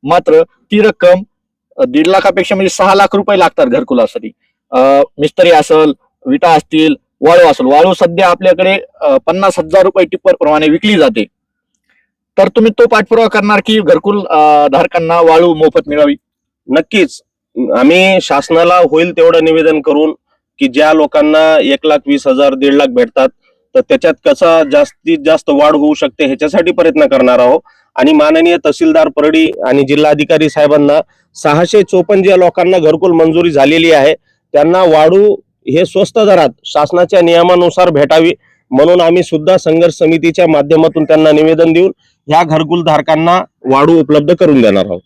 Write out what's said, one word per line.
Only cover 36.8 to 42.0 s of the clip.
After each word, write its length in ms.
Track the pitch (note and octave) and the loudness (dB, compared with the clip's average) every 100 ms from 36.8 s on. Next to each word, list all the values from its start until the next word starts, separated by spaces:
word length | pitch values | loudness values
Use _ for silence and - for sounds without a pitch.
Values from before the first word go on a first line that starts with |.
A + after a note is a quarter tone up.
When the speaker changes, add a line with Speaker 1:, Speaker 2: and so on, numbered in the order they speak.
| D3 F3 F3 G3 | -2 -2 0 0
Speaker 2:
नियमानुसार 680 | E3+ E3+ F3 F3+ F3 E3+ F3+ | 2 2 2 0 0 0 0
भेटावी, 420 | D3 C#3+ D#3+ E3 - _ _ _ | 0 0 2 0 -4 _ _ _
म्हणून 300 | B2+ D#3 F3+ | 0 2 2
आम्ही 220 | E3 F3+ | 2 0
सुद्धा 340 | E3 D#3+ D3+ F#3 | -2 -4 -2 -2
संघर्ष 380 | - D#3+ E3+ | 0 0 0
समितीच्या 540 | D3+ D#3+ E3 D#3+ D#3+ E3+ | 0 -2 0 -2 0 0
माध्यमातून 560 | D#3 C#3+ D#3+ D#3+ D#3+ | 0 0 2 0 -2
त्यांना 280 | D3+ D#3 D#3 | 0 2 2
निवेदन 400 | D3+ D#3 D#3+ E3 | 2 2 2 2
देऊन 200 | D#3+ F#3+ - | 2 -2 -4